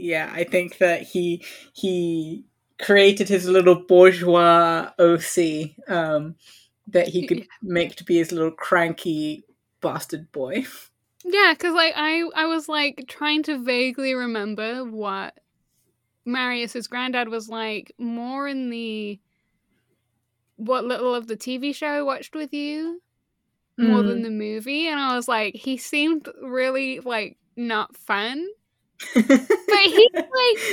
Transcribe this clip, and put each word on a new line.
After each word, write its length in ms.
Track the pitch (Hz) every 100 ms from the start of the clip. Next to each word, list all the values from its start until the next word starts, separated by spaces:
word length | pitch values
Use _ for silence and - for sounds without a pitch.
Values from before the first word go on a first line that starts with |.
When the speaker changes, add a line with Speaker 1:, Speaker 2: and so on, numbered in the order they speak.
Speaker 1:
yeah, 260 | 175 160 156
I 100 | 160
think 360 | 170 180 175 -
that 240 | 180 165
he, 420 | - 185 175 175 - - -
he 680 | - 190 180 170 165 156 165 - _ _ -
created 480 | - 202 196 202 190
his 180 | 196 180
little 280 | 185 180 175
bourgeois 1120 | - 180 185 175 175 170 170 170 170 165 - -
O 160 | 170 165
C, 580 | - 185 165 151 156 - -
um, 480 | 175 156 151 156 - _ - _ _ -
that 200 | 175 165
he 180 | 180 -
could 140 | 240
Speaker 2:
Yeah. 60 | - -
Speaker 1:
make 340 | 196 170 165 -
to 60 |
be 140 | - 170
his 140 | 165
little 180 | 170 160
cranky 920 | 160 - 175 165 160 175 151 151 151 - _ _ _
bastard 480 | 160 151 - 151 165
boy. 320 | 147 131 220 262
<laughs> 40 | - - _ _ _ 359
Speaker 2:
Yeah, 280 | 392 370 311
'cause, 160 | 349
like, 200 | 339 320 302
I, 340 | 311 330 339 -
I 120 | 320
was, 200 | 330 302
like, 380 | 302 285 285 254
trying 360 | - 302 302
to 140 | 311 277
vaguely 560 | 247 247 254 247 269
remember 680 | 254 247 220 208 214 220 247
what 540 | 247 220 202 196 - - _ _ _ _ _ _ _ _ 240
Marius's 640 | 254 247 240 233 247 -
granddad 400 | 247 254 247 226
was 200 | 226 220
like 420 | 226 220 214 - -
more 480 | 240 233 247 269 285
in 220 | 269 247
the, 500 | 233 226 214 208 202 _ _ _ _ _ _ _ _ _ _ _ _ _ -
what 260 | 220 254 233
little 300 | 226 254 247
of 120 | 233
the 80 | 220
T 200 | 254 254
V 140 | 285
show 140 | 277 302
I 140 | 294
watched 320 | 277 269 - 311
with 180 | 294
you 480 | 294 294 302 330 349 _ _ _ _ _ _ _ -
more 260 | 226 208
than 160 | 202 233
Speaker 1:
Mm. 40 |
Speaker 2:
the 60 | 226
movie, 560 | 214 214 220 233 294 330
and 120 | 294
I 160 | 269 247
was 120 | 247
like, 280 | 226 208 -
he 200 | 269 254
seemed 520 | - 294 311 311 - -
really, 580 | 262 254 262 262 262 262
like, 360 | 254 226 196 - _ -
not 380 | 233 214 - -
fun. 500 | - 202 226 277 370 - _ _ _ -
Speaker 1:
<laughs> 500 | - 254 214 269 - 392 -
Speaker 2:
But 100 | 403
he's, 300 | 392 349 480 339 330 508
like, 220 | 494 440 427